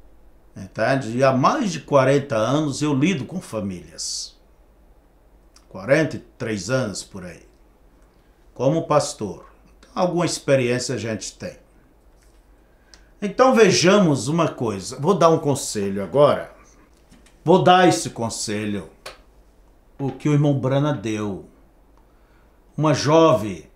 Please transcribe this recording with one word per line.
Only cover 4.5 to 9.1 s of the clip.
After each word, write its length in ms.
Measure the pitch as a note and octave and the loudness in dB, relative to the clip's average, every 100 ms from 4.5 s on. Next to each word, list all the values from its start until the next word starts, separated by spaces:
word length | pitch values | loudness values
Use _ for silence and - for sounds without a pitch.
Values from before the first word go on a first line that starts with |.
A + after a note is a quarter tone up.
| _ _ _ _ _ _ _ _ _ _ _ _ | _ _ _ _ _ _ _ _ _ _ _ _
Quarenta 500 | F#2+ G2+ D3+ D3+ - | -8 0 0 0 -4
e 20 | |
três 500 | - - A2+ G#2+ F#2 | -14 -12 -6 -6 -2
anos 320 | C3 A2 F#2 | -2 -2 -8
por 240 | - G2 F2+ | -14 -16 -16
aí. 160 | D#2+ - _ _ _ _ _ _ _ _ _ _ | -18 -20 _ _ _ _ _ _ _ _ _ _
Como 320 | - C3 D#3+ - | -2 0 0 2
pastor. 680 | D3+ - | 0 0